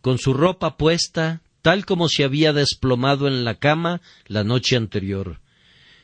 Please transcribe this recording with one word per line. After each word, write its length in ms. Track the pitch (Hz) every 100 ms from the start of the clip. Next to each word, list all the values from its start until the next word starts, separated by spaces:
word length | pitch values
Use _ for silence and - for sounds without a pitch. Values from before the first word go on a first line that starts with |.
con 180 | 127 127
su 140 | 135
ropa 440 | 127 175 - 160 -
puesta, 640 | 151 165 - 170 160 165 - _
tal 220 | 160 196 -
como 240 | 180 160
se 160 | - 139
había 260 | 143 156
desplomado 760 | 143 139 - 131 123 135 139 139
en 180 | 131 117
la 100 | 101
cama 460 | 147 156 170 175 - - -
la 160 | 104
noche 320 | 104 127 - 127
anterior. 640 | 107 104 95 98 90 78 _ _ _ _ _ _